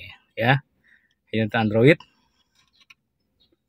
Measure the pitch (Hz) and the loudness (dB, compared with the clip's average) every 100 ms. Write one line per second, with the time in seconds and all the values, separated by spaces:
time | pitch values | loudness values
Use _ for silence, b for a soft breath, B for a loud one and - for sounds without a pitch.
0 | 95 - _ - 117 139 - _ _ _ | -18 -20 _ -4 0 0 -4 _ _ _
1 | _ _ _ 110 110 117 107 110 131 175 | _ _ _ -6 -4 -2 -2 2 2 2
2 | - _ _ _ _ _ _ _ _ - | -4 _ _ _ _ _ _ _ _ -20
3 | _ _ _ _ _ _ | _ _ _ _ _ _